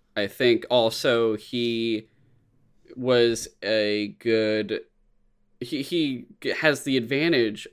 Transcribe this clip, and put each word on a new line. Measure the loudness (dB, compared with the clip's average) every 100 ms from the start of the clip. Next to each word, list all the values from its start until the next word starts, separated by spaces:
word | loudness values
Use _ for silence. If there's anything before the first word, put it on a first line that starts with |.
| _ -4
I | -4
think | 2 2 2 2
also | 2 2 0 0 2 2 -2
he | -6 -4 -2 -2 -2 -4 -8 _ _ _ _ _ _ _ -20 -6
was | 2 4 4 2 -6 _
a | -2 0 0 0 -4 -6
good, | 0 0 2 0 -2 -6 -8 _ _ _ _ _ _ _
he, | -8 -8
he | -4 -2 -2 -4 -12 -10
g-, | -6
has | 0 0 0
the | -2 -2
advantage | -2 -2 2 2 0 -2 -10